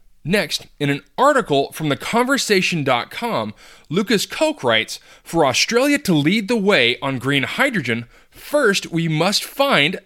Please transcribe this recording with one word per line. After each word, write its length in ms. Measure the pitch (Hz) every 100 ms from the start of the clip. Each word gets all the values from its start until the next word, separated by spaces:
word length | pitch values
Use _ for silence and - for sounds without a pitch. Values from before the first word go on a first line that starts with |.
| _ -
Next, 420 | 147 202 147 - - -
in 100 | 143
an 140 | 143 - -
article 560 | 269 277 185 139 -
from 160 | - 156
the 60 | 131
conversation 880 | - 226 247 269 - 190 - 170
dot 280 | 135 120 -
com, 420 | - 233 151 107 - - - -
Lucas 360 | 165 214 202 -
Koch 380 | - 311 302
writes, 360 | 123 110 - - - -
"For 220 | - 165 139
Australia 540 | - - 233 285 285
to 140 | 233
lead 340 | 156 143 220 196
the 100 | 233
way 400 | 196 170 120 120
on 160 | 139 131
green 240 | 131 143
hydrogen, 640 | 123 - 277 208 120 113 117 - _
first 600 | - - 294 233 185 -
we 160 | 165 165
must 360 | 156 180 -
find 560 | - - 277 185 147 185